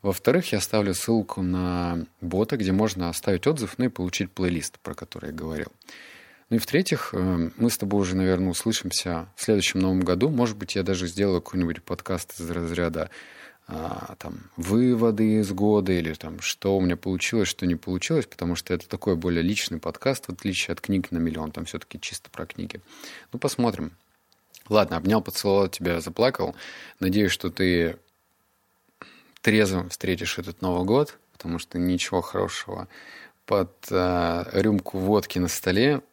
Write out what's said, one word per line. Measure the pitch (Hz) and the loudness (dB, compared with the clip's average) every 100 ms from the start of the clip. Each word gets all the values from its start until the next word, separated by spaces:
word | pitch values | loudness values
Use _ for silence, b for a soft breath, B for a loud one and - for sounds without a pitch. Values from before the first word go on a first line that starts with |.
Во-вторых, | 101 95 - 160 175 | -2 2 4 4 2
я | 104 | -2
оставлю | - 110 101 | 2 2 2
ссылку | 87 - 117 101 - | -2 2 2 2 -4
на | 90 90 90 87 87 87 82 _ | -2 0 0 -2 -2 -4 -6 _
бота, | 87 92 110 131 | -2 0 0 0
где | 95 | 2
можно | 95 107 92 85 | 2 2 0 -4
оставить | 80 - 92 - | -2 0 2 2
отзыв, | 156 104 - | 0 -4 0
ну | 123 | -2
и | |
получить | - 90 - 95 | 0 -4 -2 -6
плейлист, | - 90 85 - - | -2 0 0 -4 -12
про | - | -12
который | - - - 76 | -12 -12 -10 -10
я | 78 | -8
говорил. | 78 78 - _ B B B B B B _ | -8 -8 -8 _ B B B B B B _
Ну | 117 | -2
и | |
в-третьих, | - 147 185 147 - | 2 0 2 -2 -2
э, | 98 92 85 82 - | 0 2 2 -2 0
мы | 117 | 0
с | - | 0
тобой | 101 101 | 0 2
уже, | 92 92 | 2 2
наверное, | 92 90 92 | 2 2 2
услышимся | 82 113 110 90 - 92 82 90 - | 0 -2 -2 -2 -4 -2 -6 -6 -6
в | |
следующем | - 104 90 - | 2 2 2 2
Новом | 92 92 | 2 2
году. | 87 90 139 | 2 2 2
Может | 135 120 104 | 2 0 0
быть, | 95 101 | -4 -2
я | |
даже | 92 92 87 | 0 -2 -2
сделаю | 95 101 90 | 0 2 2
какой-нибудь | - 92 85 80 | 0 -2 -2 -4
подкаст | - 90 - 90 - - | -8 -8 -4 -6 -6 -10
из | 85 | -6
разряда, | 87 85 87 85 82 - B B B B B - | -4 -4 0 -2 -2 -6 B B B B B -12
а, | 78 82 - - - | -8 -8 -8 -10 -12
там, | 82 - - - | -12 -12 -14 -8
выводы | 85 110 123 120 117 107 110 110 | 0 4 4 4 2 4 4 4
из | 101 | 2
года | 95 104 104 95 | 2 4 4 4
или | 87 80 | 0 0
там, | 78 80 76 | -6 -10 -6
что | - - 98 98 | -6 -2 0 2
у | |
меня | 92 87 | 2 0
получилось, | 95 92 - 113 92 | -2 -2 0 0 0
что | - 90 | 0 0
не | 82 | 0
получилось, | - 92 - 160 - | -2 -4 0 0 -2
потому | - 87 85 | -6 -4 -4
что | - | -2
это | 90 - | -4 -4
такой | - - 85 | -4 0 2
более | 87 85 | 2 2
личный | 87 104 - 80 | 2 0 -2 -6
подкаст, | 85 - 139 131 - | -8 -2 -2 -2 -6
в | |
отличие | 92 101 92 - | -4 -4 -2 -4
от | - | -6
книг | - 98 - | 0 0 0
на | 85 | -2
миллион. | 82 80 78 | -2 -2 -6
Там | 78 80 | -8 -10
всё-таки | 80 - - | -10 -12 -12
чисто | - - - | -10 -12 -12
про | - - | -12 -10
книги. | - 90 95 _ B B B B | -10 -10 -10 _ B B B B
Ну, | 123 | -4
посмотрим. | 143 - 120 - 80 - _ _ _ _ _ - - | -2 2 0 0 -8 -10 _ _ _ _ _ -20 4
Ладно, | 104 95 85 | 4 4 2
обнял, | 90 107 | 2 2
поцеловал | - - 101 98 95 | 0 -2 2 4 2
тебя, | - 87 85 | 0 -2 0
заплакал. | 78 85 123 - 82 - B B B - | -4 2 2 2 -4 -4 B B B -2
Надеюсь, | 95 101 98 | 2 4 2
что | - 90 | 0 -4
ты | - 92 87 82 - _ _ _ _ _ _ _ _ _ _ B B B - | 0 2 4 2 -2 _ _ _ _ _ _ _ _ _ _ B B B -2
трезвым | - 107 101 92 87 | 4 4 4 2 -4
встретишь | - 95 90 85 - | -4 -2 -2 -2 -6
этот | 87 - | -8 -4
Новый | 92 90 92 | 0 0 4
год, | 123 147 - _ | 4 2 -4 _
потому | _ 82 85 | _ -6 -6
что | - 87 | -4 -2
ничего | 90 90 - 92 | 0 0 0 -2
хорошего | 87 98 95 - - 95 92 B B B B _ - | 0 -2 -2 -4 -8 -10 -10 B B B B _ -2
под, | 101 90 _ - | 0 0 _ -2
а, | 95 92 90 85 85 90 | 0 2 2 0 -2 0
рюмку | 98 107 101 - 95 | 2 4 2 0 -2
водки | 92 104 - 92 | 4 2 2 -2
на | 87 | 0
столе | - 92 95 135 139 - | 0 0 4 4 2 -4